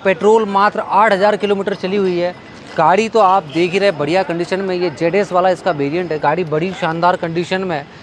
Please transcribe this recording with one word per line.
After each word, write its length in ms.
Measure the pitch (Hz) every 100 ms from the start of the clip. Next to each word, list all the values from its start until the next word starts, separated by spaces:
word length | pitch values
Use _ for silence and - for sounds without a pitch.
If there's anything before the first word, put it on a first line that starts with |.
पेट्रोल 420 | 196 180 202 220 208
मात्र 320 | 196 208 -
आठ 340 | - 180 220
हज़ार 240 | 190 208 208
किलोमीटर 380 | 202 196 196 202
चली 220 | 185 202
हुई 200 | 190 175
है। 160 | 175 175 - - - -
गाड़ी 300 | 160 190 220
तो 100 | 220
आप 240 | 185 190 156
देख 260 | 156 175
ही 80 | 185
रहे, 120 | 202
बढ़िया 300 | 151 147 180
condition 380 | 185 170 170 190
में। 140 | 190 180
ये 140 | 180
जेडएस 400 | 139 165 190 196
वाला 180 | 175 185
इसका 200 | 180 190
variant 380 | 151 139 170 175
है। 80 | 156
गाड़ी 240 | 147 165 165
बड़ी 260 | 151 185
शानदार 420 | 180 165 165 175 180
condition 460 | 170 165 175 190
में 120 | 190 156
है 80 | 147 -